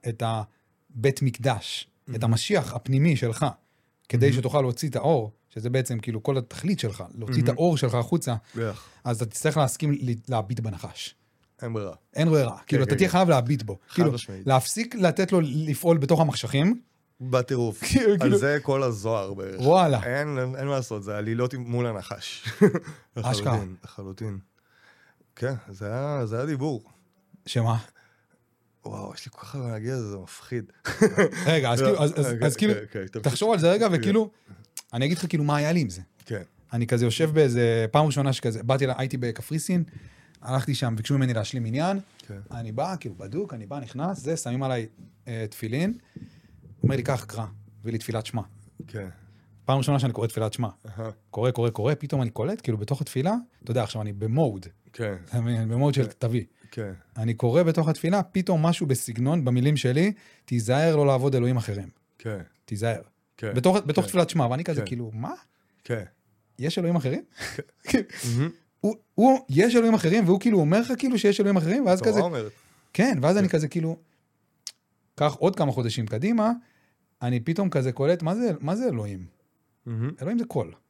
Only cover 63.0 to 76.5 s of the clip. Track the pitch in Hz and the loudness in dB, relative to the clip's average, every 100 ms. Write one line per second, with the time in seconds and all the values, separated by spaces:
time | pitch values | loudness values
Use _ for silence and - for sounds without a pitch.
63 | - _ _ _ 110 117 180 190 202 151 | -8 _ _ _ -4 2 4 2 2 -2
64 | 107 180 170 170 120 127 170 151 101 120 | 0 2 2 2 0 0 -4 -4 -4 -6
65 | 117 110 170 359 _ _ _ _ - 117 | -8 -8 -8 -10 _ _ _ _ -6 -6
66 | 92 _ _ _ _ - 135 165 170 170 | -6 _ _ _ _ -6 -4 0 2 2
67 | 131 247 - - - - - _ - 254 | 0 -4 -6 -14 -12 -10 -12 _ -2 -2
68 | - - 120 120 156 - _ _ 202 214 | -2 -8 -4 -2 -2 -4 _ _ -4 -4
69 | _ - 240 262 - 226 220 240 226 220 | _ 4 6 6 2 4 6 6 6 4
70 | 165 208 180 190 233 208 151 196 233 247 | 4 4 4 4 4 4 4 2 2 -2
71 | 269 240 208 196 196 190 160 226 254 185 | 0 2 2 4 4 4 2 2 4 4
72 | 220 208 175 151 107 - _ _ _ - | 4 2 2 -2 -6 -10 _ _ _ 0
73 | 254 190 139 196 190 160 151 175 160 165 | 2 4 4 4 4 2 0 -2 -4 -6
74 | _ _ _ _ _ _ - _ _ _ | _ _ _ _ _ _ -20 _ _ _
75 | _ - 147 139 165 196 147 131 117 110 | _ -2 -2 2 0 2 -2 0 -4 -4
76 | 110 107 175 233 214 | -4 -2 0 2 2